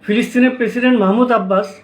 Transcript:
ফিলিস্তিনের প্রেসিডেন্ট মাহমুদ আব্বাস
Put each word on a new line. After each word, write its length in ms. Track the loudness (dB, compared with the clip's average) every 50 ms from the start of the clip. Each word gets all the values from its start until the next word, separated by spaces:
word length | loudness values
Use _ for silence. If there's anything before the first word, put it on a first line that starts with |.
| _
ফিলিস্তিনের 480 | -2 -2 -2 -2 -2 0 0 0 0 0 -2
প্রেসিডেন্ট 380 | -4 -4 -4 -2 0 2 2 2 2
মাহমুদ 280 | 2 2 2 2 2 2 0
আব্বাস 300 | 0 0 -2 -2 -2 -4 -10 -20